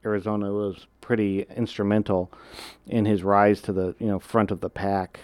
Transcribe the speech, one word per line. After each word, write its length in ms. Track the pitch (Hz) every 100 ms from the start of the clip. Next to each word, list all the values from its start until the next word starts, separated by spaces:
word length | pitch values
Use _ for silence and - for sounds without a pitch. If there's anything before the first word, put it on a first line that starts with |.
| 113
Arizona 460 | 104 98 107 101
was 360 | 101 101 90 - _
pretty 460 | - 117 101 98 98 -
instrumental 760 | 113 - 101 104 104 95 90 - - - - - -
in 180 | 117 104
his 180 | 104
rise 380 | 92 101 104 101
to 120 | -
the, 220 | 95 92 -
you 80 | 113
know, 120 | 95
front 320 | - 117 101
of 100 | 98
the 80 | 92
pack 500 | - 98 98 92 -